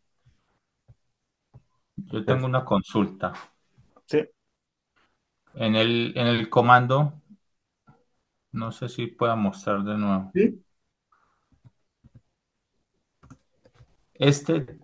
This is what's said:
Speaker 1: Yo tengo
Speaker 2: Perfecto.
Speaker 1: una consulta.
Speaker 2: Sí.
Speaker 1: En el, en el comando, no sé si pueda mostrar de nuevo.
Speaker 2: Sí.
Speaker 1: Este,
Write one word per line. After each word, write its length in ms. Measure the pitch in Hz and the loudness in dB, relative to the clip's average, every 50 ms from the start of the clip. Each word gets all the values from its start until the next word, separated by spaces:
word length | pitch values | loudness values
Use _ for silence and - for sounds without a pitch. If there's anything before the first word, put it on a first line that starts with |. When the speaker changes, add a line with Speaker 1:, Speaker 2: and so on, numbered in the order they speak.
| _ _ _ _ _ _ _ _ _ _ _ _ _ _ _ _ _ - - _ _ _ _ _ _ _ _ _ _ _ - - _ _ _ _ _ _ _ | _ _ _ _ _ _ _ _ _ _ _ _ _ _ _ _ _ -20 -20 _ _ _ _ _ _ _ _ _ _ _ -20 -20 _ _ _ _ _ _ _
Speaker 1:
Yo 280 | - 196 - - 110 104 | -16 -12 -8 -8 -6 -2
tengo 0 | |
Speaker 2:
Perfecto. 220 | - 135 127 131 | 0 0 0 0
Speaker 1:
una 180 | 127 127 131 131 | 0 -2 -2 -2
consulta. 680 | - 110 98 90 - - 107 101 95 - - - 90 - - - - _ _ _ _ _ _ - _ _ _ _ | 0 -2 -2 -2 -2 0 0 0 -2 -2 -6 -6 -6 -6 -8 -16 -20 _ _ _ _ _ _ -20 _ _ _ _
Speaker 2:
Sí. 220 | - - 151 - - _ _ _ _ _ _ _ _ _ _ _ _ _ _ _ _ _ _ _ _ _ _ _ _ - | -4 -2 -2 -2 -2 _ _ _ _ _ _ _ _ _ _ _ _ _ _ _ _ _ _ _ _ _ _ _ _ -10
Speaker 1:
En 220 | 135 117 110 107 | -6 -2 0 2
el, 360 | 110 110 117 120 117 117 120 - | 2 2 2 0 0 -2 -2 -2
en 100 | 127 120 | -2 0
el 240 | 117 120 117 - - | 0 0 0 -2 0
comando, 720 | - 127 117 120 123 123 123 123 131 139 151 143 - - - - - - _ _ _ _ _ _ _ _ _ _ _ _ _ _ _ _ _ _ _ _ _ _ - | 2 4 6 8 8 6 6 4 2 2 0 0 -2 -8 -18 -20 -20 -20 _ _ _ _ _ _ _ _ _ _ _ _ _ _ _ _ _ _ _ _ _ _ -10
no 200 | 120 113 113 - | -8 -8 -8 -8
sé 160 | - - 120 | -8 -10 -10
si 180 | - - 120 | -8 -6 -8
pueda 300 | 117 - - 123 117 117 | -8 -4 -2 0 0 2
mostrar 480 | 113 104 98 95 - - - 104 98 98 | 2 0 0 -2 -2 -4 -2 -2 -2 -2
de 120 | 104 104 | -2 -2
nuevo. 340 | 107 104 101 98 95 95 - - | -2 0 0 0 -2 -2 -2 2
Speaker 2:
Sí. 300 | 180 208 233 - - - _ _ _ _ _ _ _ _ _ _ _ _ _ _ _ _ _ _ _ - - _ _ _ _ _ _ _ - - - _ _ _ _ _ _ _ _ _ _ _ _ _ _ _ _ _ _ _ _ _ - - - _ _ _ _ _ _ _ - - - _ _ _ _ _ | 2 4 2 2 -2 -14 _ _ _ _ _ _ _ _ _ _ _ _ _ _ _ _ _ _ _ -20 -20 _ _ _ _ _ _ _ -20 -20 -20 _ _ _ _ _ _ _ _ _ _ _ _ _ _ _ _ _ _ _ _ _ -20 -20 -20 _ _ _ _ _ _ _ -20 -20 -20 _ _ _ _ _
Speaker 1:
Este, 520 | - 139 143 143 143 - - 160 165 135 - - - | 0 2 4 4 2 2 -2 -2 -2 -2 -6 -12 -14